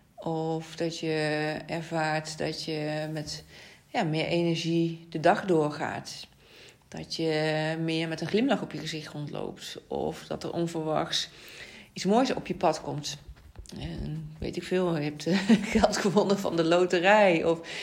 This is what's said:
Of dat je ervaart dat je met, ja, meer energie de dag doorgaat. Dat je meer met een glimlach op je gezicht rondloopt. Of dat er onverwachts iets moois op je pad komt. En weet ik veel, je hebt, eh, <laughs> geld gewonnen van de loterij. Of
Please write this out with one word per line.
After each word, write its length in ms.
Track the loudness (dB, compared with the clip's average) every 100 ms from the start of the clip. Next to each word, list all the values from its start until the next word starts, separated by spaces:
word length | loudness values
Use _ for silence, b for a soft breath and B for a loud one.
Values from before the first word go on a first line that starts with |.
| _ -10
Of 600 | -4 -2 -2 -2 -6 -4
dat 240 | -4 -2
je 560 | -2 0 0 0 -2 -4 -6
ervaart 720 | -6 -4 -2 0 -2 -4 -4
dat 260 | -4 -4
je 440 | -6 -4 -4 -4 -4
met, 320 | -6 -8 -10 B B B B _
ja, 160 | -2
meer 220 | 0 0 0
energie 800 | 2 2 0 0 2 2 -2 -8
de 100 | 2
dag 260 | 4 4 4
doorgaat. 840 | 2 2 0 -4 -6 -8 -14 -16 -20 B B B B _
Dat 280 | -12 -8 -4
je 600 | 0 0 0 0 -2 -2
meer 280 | 0 0 -2
met 140 | -4
een 60 | 0
glimlach 340 | 2 2 0
op 100 | -2
je 60 | -8
gezicht 300 | -8 -10 -10
rondloopt. 680 | -10 -8 -8 -8 -10 -14 -16 -8
Of 380 | -4 -4 -6 -8
dat 160 | -8
er 80 | -6
onverwachts 800 | -2 -2 -2 -2 -2 0 -2 -4 B B B B B B
iets 120 | -6 2
moois 280 | 4 4
op 140 | 0 -4
je 80 | 0
pad 260 | 2 0
komt. 360 | -2 -6 -6 -10 -14 -20 -20 -18 -16 -10
En 520 | -8 -6 -6 -8 -10 -8
weet 160 | -8 -6
ik 80 |
veel, 340 | -2 0 2 0
je 60 |
hebt, 240 | -2 -2 0
eh, 120 | 2 6 6
<laughs> 200 | 6 4
geld 200 | 4 4
gewonnen 420 | 2 4 4 2
van 160 | 2 2
de 80 |
loterij. 800 | 4 6 4 4 6 8 8 6
Of 160 | 2 0 B B